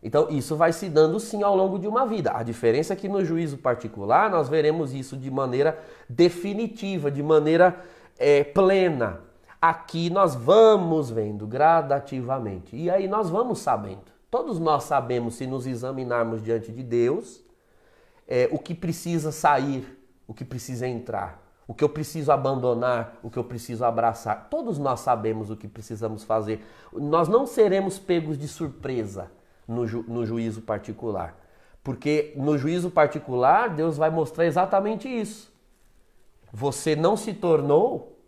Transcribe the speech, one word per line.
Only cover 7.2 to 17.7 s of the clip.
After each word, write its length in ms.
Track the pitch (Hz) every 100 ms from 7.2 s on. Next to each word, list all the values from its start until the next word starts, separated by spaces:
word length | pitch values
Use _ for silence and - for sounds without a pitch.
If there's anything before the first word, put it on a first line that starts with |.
maneira, 580 | 147 156 151 165 180 170 - - - _
é, 240 | 139 143
plena. 800 | 143 - 190 196 185 147 110 80 - _ _ -
Aqui 480 | 165 165 - 165 170
nós 260 | 185 185 127
vamos 760 | 117 202 226 208 170 160 135
vendo 380 | 113 104 104 107
gradativamente. 1300 | 123 151 165 143 143 139 135 120 135 110 92 85 117
E 140 | 170
aí 180 | 190 190
nós 220 | 208 196
vamos 300 | 180 247 202
sabendo. 540 | - 113 101 95 - _ _
Todos 300 | 254 320 185
nós 240 | 160 147
sabemos, 520 | 135 143 120 123 117 117
se 120 | 131
nos 180 | 131 123
examinarmos 800 | 123 127 135 127 120 117 113
diante 300 | 110 113 110
de 100 | 113
Deus, 580 | 127 120 120 165 233 - _ _ _